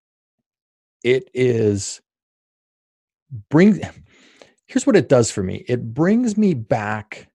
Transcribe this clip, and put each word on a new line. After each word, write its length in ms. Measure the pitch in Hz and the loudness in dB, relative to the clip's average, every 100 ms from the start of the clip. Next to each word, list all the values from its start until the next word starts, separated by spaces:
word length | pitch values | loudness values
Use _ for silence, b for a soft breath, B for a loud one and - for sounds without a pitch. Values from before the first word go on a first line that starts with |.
| _ _ _ _ _ _ _ _ _ _ | _ _ _ _ _ _ _ _ _ _
It 260 | 120 131 127 | -2 -2 -2
is, 680 | 123 127 117 107 101 - - _ _ _ _ _ _ _ _ _ _ _ _ _ 120 - | -2 0 2 0 0 -4 -14 _ _ _ _ _ _ _ _ _ _ _ _ _ -18 0
brings, 300 | 147 202 180 - - _ b b b b b _ | 4 4 4 -4 -16 _ b b b b b _
here's 180 | 262 - | -4 2
what 100 | 202 | 2
it 140 | 123 | 4
does 220 | 127 113 | 2 2
for 100 | - | -2
me. 240 | 92 98 - | -6 -8 -6
It 260 | 123 117 | -6 -6
brings 440 | 117 170 226 247 202 | -2 0 0 0 0
me 160 | 208 | 0
back 760 | 143 110 117 104 107 104 - - | 0 -2 -4 -4 -8 -10 -20 -20